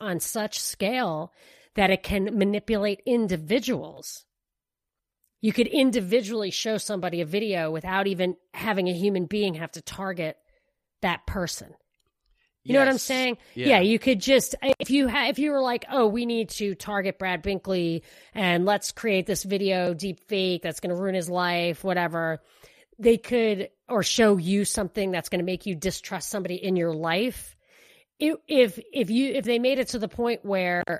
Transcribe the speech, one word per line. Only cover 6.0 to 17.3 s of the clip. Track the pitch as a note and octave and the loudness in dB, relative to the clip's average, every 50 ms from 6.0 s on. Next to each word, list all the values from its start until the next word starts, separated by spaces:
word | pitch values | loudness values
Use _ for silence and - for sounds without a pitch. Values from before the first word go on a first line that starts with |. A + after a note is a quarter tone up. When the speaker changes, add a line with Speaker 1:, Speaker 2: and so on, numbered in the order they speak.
| F#3+ F3 G#3 B3 A3 G3 A#3 A3 G#3 F#3+ | 0 2 0 0 0 0 -4 -4 -4 -4
Speaker 1:
show | - - - A3 A3 G3+ | -4 -4 -2 -2 -2 -2
somebody | - - G#3+ F#3+ F3 F3+ E3+ E3+ | -2 -4 -6 -4 -4 -4 -4 -4
a | E3+ | -4
video | D3+ E3 G#3 A3+ G#3+ F#3+ F3 D#3+ D#3 | -2 -2 -2 -2 -2 -2 -2 -2 -2
without | D#3+ D#3+ D3+ F#3 F#3 G3 G3 | -4 -6 -4 -2 -2 0 0
even | G3 F#3+ E3+ F#3 F3+ F3 - _ _ - | 0 0 0 0 -2 -2 -4 _ _ -14
having | - F3+ A3 G#3 F#3+ F3+ F3+ | -6 -4 -2 0 0 0 0
a | F3+ | 0
human | E3+ F#3 G3+ G3 F#3 F3+ | 0 0 2 2 0 0
being | D3+ G#3 G#3+ G#3 G3 E3+ | -2 -2 -2 0 -2 -2
have | D#3 E3 D#3+ - | -4 -8 -10 -12
to | E3 - | -14 -16
target | - - - F#3+ F#3+ F#3 E3+ E3 D#3 - - _ _ _ _ _ _ _ _ _ _ _ _ - | -14 -12 -8 -8 -8 -6 -4 -6 -6 -6 -10 _ _ _ _ _ _ _ _ _ _ _ _ -2
that | F#3 E3+ D#3 - | -2 -2 -2 -6
person. | - - G3+ F3 E3 - - - - - - _ _ _ _ _ _ _ _ _ _ _ _ _ _ _ _ _ | -6 -6 -4 -4 -4 -6 -10 -12 -16 -20 -20 _ _ _ _ _ _ _ _ _ _ _ _ _ _ _ _ _
You | - B3 | 2 4
know | C#4 | 6
what | C4+ C4 | 6 6
I'm | C4+ | 4
Speaker 2:
Yes. | A#3 - | 2 0
Speaker 1:
saying? | - C4+ B3+ C4 B3+ A#3 - - - - | -2 -2 0 0 -2 -2 -4 -10 -12 -8
Speaker 2:
Yeah. | - - C#4 | 0 4 6
Speaker 1:
Yeah, | B3 F#3+ | 6 6
you | F3+ G3+ A3+ G#3+ | 6 6 4 4
could | - C4 B3+ F#3+ | 4 2 2 2
just, | - B3+ C4+ B3+ - - - - - C4+ C4+ - | 4 4 4 4 4 2 -4 -4 0 0 0 0
if | C#4 - | 0 2
you | B3+ C#4+ C#4 B3 | 2 2 2 2
ha-, | A3 C#4+ C4 A#3+ | 2 0 0 0
if | - - | 0 0
you | C#4+ D4+ C#4+ | 0 0 0
were | C#4 | 0
like, | C4 B3+ A#3+ A#3+ - - | 0 0 -2 -2 -4 -2
"Oh, | - C#4 A#3 G#3+ | 2 4 4 4
we | G3+ A#3+ A#3+ | 4 2 0
need | A#3 A#3 A3+ A3 - | 0 0 -2 -2 -4
to | - - G#3 G3+ F#3+ | -4 -4 -4 -4 -4
target | - - G#3+ G#3 G3+ F#3 G3 F3+ | -4 -6 -4 -2 -2 -2 -2 -4
Brad | - F#3+ F#3 | -2 -2 -2